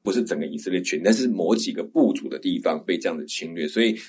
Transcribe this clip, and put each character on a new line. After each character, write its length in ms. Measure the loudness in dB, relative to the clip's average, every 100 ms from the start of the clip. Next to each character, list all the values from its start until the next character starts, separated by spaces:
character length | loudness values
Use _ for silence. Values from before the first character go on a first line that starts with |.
不 100 | -2
是 100 | 0
整 140 | 0 -2
个 80 | -4
以 120 | -6
色 120 | -2
列 120 | -2
全， 200 | -2 0
但 120 | 2
是 120 | 4 2
某 300 | 0 2 2
几 160 | 0
个 120 | -4
部 280 | 0 4 4
族 160 | 2 -4
的 100 | -4
地 220 | -2 0
方 240 | 0 -2
被 140 | -2 -2
这 100 | -2
样 100 | -4
的 60 | -6
侵 280 | -8 -6 -6
略， 100 | -2
所 160 | 2
以 140 | 2 2